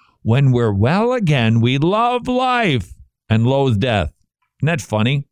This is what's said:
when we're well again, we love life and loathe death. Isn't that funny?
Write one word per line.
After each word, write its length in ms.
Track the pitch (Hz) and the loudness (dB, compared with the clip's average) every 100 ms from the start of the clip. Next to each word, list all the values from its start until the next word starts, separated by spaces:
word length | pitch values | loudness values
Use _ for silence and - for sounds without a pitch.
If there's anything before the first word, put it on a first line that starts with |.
| _ _ | _ _
when 280 | 107 123 135 | -2 2 2
we're 220 | 120 113 | 2 0
well 400 | 98 120 185 240 | 2 0 2 0
again, 460 | 254 175 143 113 113 | -2 0 2 2 2
we 180 | 117 139 | 2 0
love 500 | 165 214 240 247 247 | 0 0 0 -2 -2
life 640 | 247 254 247 208 127 - - - _ - | -2 0 0 0 -2 -6 -16 -20 _ -2
and 160 | 110 120 | 0 2
loathe 340 | 135 135 104 | 0 0 0
death. 340 | 127 107 76 _ _ _ _ - | 0 0 -2 _ _ _ _ -6
Isn't 80 | 151 | -4
that 140 | 160 | -4
funny? 460 | - 107 113 143 - | -4 -4 -2 -4 -6